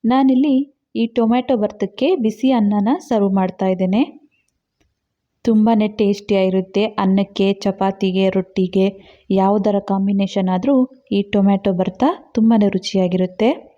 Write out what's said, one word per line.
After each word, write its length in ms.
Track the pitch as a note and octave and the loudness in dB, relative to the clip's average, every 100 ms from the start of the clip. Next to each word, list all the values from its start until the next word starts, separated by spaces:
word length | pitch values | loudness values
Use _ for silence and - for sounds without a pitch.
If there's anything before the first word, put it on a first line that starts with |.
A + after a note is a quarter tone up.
ನಾನಿಲ್ಲಿ 500 | A3 C4 C4+ B3+ D4 C4 C#4 _ _ A3 | 0 2 2 2 2 0 -2 _ _ -6
ಈ 20 | A#3 A#3 | -4 0
ಟೊಮ್ಯಾಟೊ 380 | A3+ B3 B3 B3 | 0 0 0 -2
ಭರ್ತಕ್ಕೆ 440 | G#3 - G3 - C#4 F#4 | -2 -4 -8 -2 -2 0
ಬಿಸಿ 240 | A3 G#3+ C4 B3 | -2 -2 0 2
ಅನ್ನನ 280 | G#3 G#3 G3+ D#4+ - | 2 0 0 -2 -2
ಸರ್ವ್ 240 | A3+ G3+ G3 | -2 0 0
ಮಾಡ್ತಾ 280 | F#3 F#3 F#3+ | -2 -2 -4
ಇದ್ದೇನೆ. 280 | F#3 F#3 G3+ C#4 - _ _ _ _ _ _ _ _ _ _ _ _ - | -2 -2 -2 -2 -8 _ _ _ _ _ _ _ _ _ _ _ _ 0
ತುಂಬಾನೇ 380 | A3 G#3+ A3+ G#3+ G#3 | 2 2 2 -2 -2
ಟೇಸ್ಟಿಯಾಗಿರುತ್ತೆ. 840 | G3+ G3+ G3+ G3 F#3+ F#3+ F#3 G3 G#3+ G#3 | -2 -2 0 0 2 0 -2 -4 -4 -2
ಅನ್ನಕ್ಕೆ, 440 | G3 F#3+ G3 - G3 G3 | 0 0 -2 -2 -2 0
ಚಪಾತಿಗೆ, 600 | G3 F#3+ G3 G3 F#3+ F#3 F#3+ F#3 | -4 -2 -4 -2 -2 0 0 -2
ರೊಟ್ಟಿಗೆ 500 | F#3 - F#3 F#3+ F#3+ G3 - - _ F#3+ | -4 -4 -2 0 -2 -2 -20 -20 _ 0
ಯಾವುದರ 380 | F#3+ G#3 G3+ G3+ G3+ | 2 2 0 -2 -2
ಕಾಂಬಿನೇಷನ್ 580 | G3 G3 G3 G3 G3+ F#3 | -2 -2 -2 -2 -2 -2
ಆದ್ರೂ 200 | F#3 F#3+ C4+ B3+ - _ G3+ | -2 2 2 0 -6 _ -4
ಈ 20 | G3+ | -2
ಟೊಮ್ಯಾಟೊ 360 | G#3 G3 G3 G3 F3+ | 0 2 2 0 0
ಭರ್ತಾ 280 | F#3+ F#3 C4+ F#4 - | -4 0 -2 -2 -6
ತುಂಬಾನೇ 340 | - A3 A3+ G3+ | 0 2 4 2
ರುಚಿಯಾಗಿರುತ್ತೆ. 760 | F#3 - F#3+ F3+ F3+ F3+ - A3+ E4 - | 0 -4 -2 0 0 -2 0 -2 -2 -10